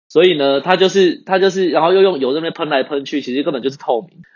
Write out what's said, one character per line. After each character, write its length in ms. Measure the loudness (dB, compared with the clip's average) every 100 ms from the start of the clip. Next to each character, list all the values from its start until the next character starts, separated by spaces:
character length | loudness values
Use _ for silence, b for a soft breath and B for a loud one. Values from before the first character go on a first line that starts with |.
| _
所 160 | 2
以 120 | 2 2
呢， 240 | 0 0
他 160 | 0 2
就 100 | 2
是， 340 | 4 2 0
他 140 | -2 0
就 100 | 0
是， 200 | 0 0
然 140 | 0
后 80 | 2
又 100 | 4
用 180 | 2 2
油 140 | -2
这 60 | -2
边 120 | -6
喷 160 | -6 -2
来 140 | -2
喷 200 | -2 -6
去， 180 | -6 -8
其 140 | -4
实 80 | -4
根 80 | -4
本 100 | -4
就 80 | -6
是 80 | -6
透 240 | -4 -6
明。 200 | -6 -20 B